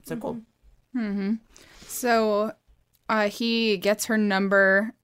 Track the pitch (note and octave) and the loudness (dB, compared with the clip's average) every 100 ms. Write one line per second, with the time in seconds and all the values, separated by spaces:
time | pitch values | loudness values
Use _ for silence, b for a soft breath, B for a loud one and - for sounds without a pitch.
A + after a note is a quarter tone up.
0 | - A3+ - A#3+ A3 _ _ _ _ B3+ | -12 -10 -8 -10 -14 _ _ _ _ -6
1 | G#3+ G3+ G3 A3 - b b b - - | -4 -4 -2 -4 -8 b b b -14 -6
2 | B3 A#3 A3 G#3 G#3+ - _ _ _ _ | 0 2 2 0 -2 -6 _ _ _ _
3 | - A3 G#3 G3+ A#3 A3+ A3+ G3+ G3 G#3+ | -4 -2 -2 -2 -2 0 0 0 0 -2
4 | - A3 G#3 F#3+ G3 G3 F#3+ F#3+ A3 - | 0 0 2 0 2 4 6 4 2 -8